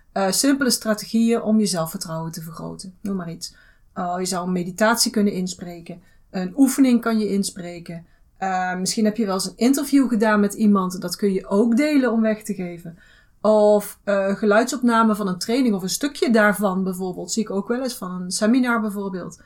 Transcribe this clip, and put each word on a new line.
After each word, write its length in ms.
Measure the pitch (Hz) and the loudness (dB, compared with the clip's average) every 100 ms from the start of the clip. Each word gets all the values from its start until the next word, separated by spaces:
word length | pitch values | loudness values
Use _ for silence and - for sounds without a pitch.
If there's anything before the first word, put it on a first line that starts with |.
| _ | _
eh, 200 | 196 196 | -2 -2
simpele 380 | 185 277 277 262 | 0 2 2 2
strategieën 720 | 220 220 208 - 226 226 233 | 0 -2 -4 -2 0 2 0
om 180 | 208 214 | 2 2
je 60 | 208 | 2
zelfvertrouwen 640 | 175 165 196 - 160 165 | -2 -4 -6 -10 -8 -8
te 100 | 160 | -10
vergroten. 520 | 165 165 165 165 190 - | -14 -12 -12 -12 -16 -12
Noem 140 | 202 196 | -8 -6
maar 160 | 170 | -8
iets. 240 | 165 - - _ _ _ | -10 -14 -16 _ _ _
Eh, 220 | - 180 180 | -8 -6 -4
je 60 | 185 | -4
zou 200 | 185 180 | -4 -2
een 40 | |
meditatie 580 | 180 175 185 220 233 247 | -4 -4 0 0 2 0
kunnen 220 | 220 202 | 2 0
inspreken. 680 | 185 185 - 175 170 170 170 _ _ _ | 0 -6 -8 -14 -14 -16 -18 _ _ _
Een 220 | 196 185 180 | -6 -6 2
oefening 440 | 269 277 262 240 | 2 4 4 4
kan 180 | 233 220 | 2 0
je 100 | 208 | 0
inspreken. 760 | 196 190 - 175 175 170 170 165 _ _ _ | 0 -2 -6 -12 -12 -12 -14 -16 _ _ _
Eh, 380 | 190 185 185 180 | -4 -2 -2 -4
misschien 300 | 185 - 214 | -4 0 0
heb 120 | 208 | 0
je 80 | 208 | -2
wel 80 | |
eens 120 | 190 190 | -2 -4
een 120 | - | 0
interview 520 | 233 277 285 277 247 | 2 2 2 2 4
gedaan 300 | 226 214 208 | 2 2 4
met 140 | 202 | 2
iemand. 480 | - 214 202 185 180 | 2 4 4 2 -4
Dat 140 | 180 - | -8 -2
kun 180 | 202 | 0
je 140 | 185 - | -2 0
ook 300 | 196 233 226 | 2 4 4
delen 340 | 294 294 247 | 4 2 2
om 100 | 226 | 2
weg 220 | 220 214 | 0 0
te 100 | - | -4
geven. 440 | 190 180 175 170 170 - _ _ _ | -8 -8 -10 -16 -20 -20 _ _ _
Of, 580 | 202 214 208 208 202 - | 2 6 6 4 2 -10
eh, 320 | - 196 196 202 | -2 0 0 0
geluidsopname 800 | 214 202 247 285 240 226 220 208 | 4 4 4 0 2 4 4 2
van 120 | 196 | -2
een 120 | 180 | -4
training 360 | - 240 247 196 | -2 0 2 0
of 60 | |
een 60 | 185 | -2
stukje 420 | - 294 285 339 | -4 -4 -2 2
daarvan 520 | 220 208 196 202 185 | 4 4 2 0 0
bijvoorbeeld. 480 | 185 180 185 175 180 | -2 -4 -6 -6 -6
Zie 120 | - | -4
ik 60 | 202 | -2
ook 180 | 190 196 | -4 -4
wel 140 | 240 | -4
eens 100 | 262 240 | -4 -6
van 160 | 180 180 | -8 -8
een 100 | 180 | -6
seminar 500 | 185 214 262 247 233 | -2 2 4 4 0
bijvoorbeeld. 600 | 214 202 196 185 175 - | -2 -4 -6 -6 -10 -14